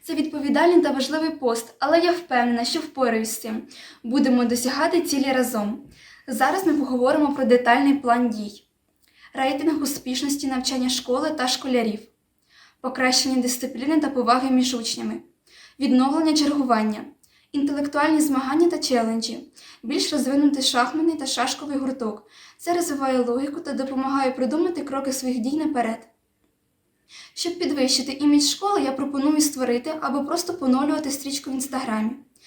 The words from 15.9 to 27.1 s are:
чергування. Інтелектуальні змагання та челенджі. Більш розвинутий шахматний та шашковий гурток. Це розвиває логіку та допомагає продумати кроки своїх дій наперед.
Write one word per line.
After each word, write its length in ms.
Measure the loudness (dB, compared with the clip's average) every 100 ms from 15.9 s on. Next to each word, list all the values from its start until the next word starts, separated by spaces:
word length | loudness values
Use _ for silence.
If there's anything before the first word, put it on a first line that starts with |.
| 4 4 2 2
чергування. 680 | 2 2 0 2 2 2 -4 -10 _ _ _ _
Інтелектуальні 680 | -4 -2 -2 -2 0 2 4
змагання 500 | 2 0 0 2 2
та 80 | 2
челенджі. 600 | 0 0 0 -2 -4 -10 -14 -20 -20 -14
Більш 300 | -6 -2 -2
розвинутий 500 | -2 0 4 4 2
шахматний 540 | 0 0 0 0 0 0
та 100 | -4
шашковий 520 | -2 -2 -4 -6 -4
гурток. 480 | -4 -4 -6 -6 _ -20 -20 _
Це 160 | -2
розвиває 440 | -2 0 -2 0 0
логіку 420 | 0 -2 -4 -6
та 120 | -8
допомагає 580 | -6 -4 -4 -2 0 0
продумати 520 | 0 -2 0 0 -2
кроки 300 | -6 -4 -4
своїх 260 | -4 -4 -2
дій 180 | -2 -2
наперед. 520 | -2 -2 -2 -4 -12 _ _ _ _ _ _ _ _ _ _